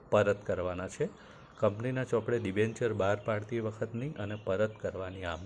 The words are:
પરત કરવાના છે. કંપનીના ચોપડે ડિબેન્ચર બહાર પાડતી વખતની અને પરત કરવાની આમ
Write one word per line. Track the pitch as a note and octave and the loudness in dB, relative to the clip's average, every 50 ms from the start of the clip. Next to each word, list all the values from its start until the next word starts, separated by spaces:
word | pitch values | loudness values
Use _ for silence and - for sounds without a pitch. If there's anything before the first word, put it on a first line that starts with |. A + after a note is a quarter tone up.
| - - | -4 4
પરત | A2+ G#2 G2+ G2+ G2+ - - - | 6 6 6 6 4 2 0 -2
કરવાના | F#2+ F2+ F2 F2+ F2+ F2+ F#2 F#2 - | -2 0 0 -2 -2 -4 -6 -6 -2
છે. | - D3 - - - - - - - - - - - | -2 -4 -4 -4 -12 -20 -20 -20 -20 -20 -16 -4 2
કંપનીના | A2+ G#2 G#2 G#2+ A#2 C3 C3 C3 B2+ - | 2 2 2 2 -2 -2 0 -2 0 2
ચોપડે | B2 A2 A2 B2 A#2+ A2+ | 2 2 2 2 0 2
ડિબેન્ચર | G#2 F#2+ F#2+ G#2 G#2+ A2+ A2+ - B2 A2+ G#2 | 0 0 2 2 2 2 2 0 0 0 2
બહાર | G2+ F#2+ G2 G#2 G#2+ - | 2 4 4 2 2 2
પાડતી | A2+ G#2+ G#2 G#2 - A#2+ A#2 A2 | -2 -2 -2 -2 -4 -4 -2 -2
વખતની | G#2+ G#2+ - B2 A2 A2+ A#2 C3 D3+ D#3 - | -4 -4 -4 -6 -4 -4 -6 -6 -6 -6 -6
અને | G#2 G2+ G#2 G#2 - | -6 -6 -6 -6 -2
પરત | F#2+ F#2+ F#2+ G#2+ G#2+ G#2+ - | -2 2 2 2 0 0 -4
કરવાની | - F#2 - F#2 F#2 F#2 F#2+ F#2+ F#2 | -6 -6 -4 -4 -8 -6 -8 -6 -4
આમ | E2+ E2 E2+ F#2+ | -4 -4 -4 -6